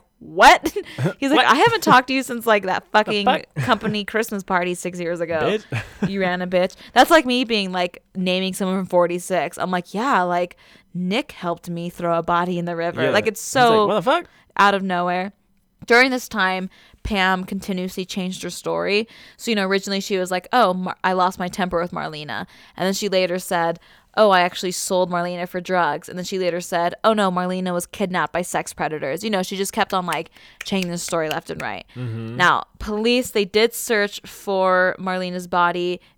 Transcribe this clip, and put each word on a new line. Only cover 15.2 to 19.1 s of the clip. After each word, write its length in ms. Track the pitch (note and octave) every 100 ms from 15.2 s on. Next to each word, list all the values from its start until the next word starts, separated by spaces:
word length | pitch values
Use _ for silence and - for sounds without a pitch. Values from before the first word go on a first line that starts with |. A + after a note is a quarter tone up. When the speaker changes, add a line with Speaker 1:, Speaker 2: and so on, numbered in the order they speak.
| G3 - _ _ _ _ -
Speaker 1:
During 240 | A#3+ C4
this 180 | B3+ -
time, 400 | A3 F#3 F#3 F#3+ _ - _
Pam 400 | - G#3 F#3 F#3
continuously 600 | F#3 G3 G3 F#3 F#3 -
changed 380 | F3+ G3+ F#3 F#3
her 80 | F3
story. 560 | - E3 E3 F3 G3+ A3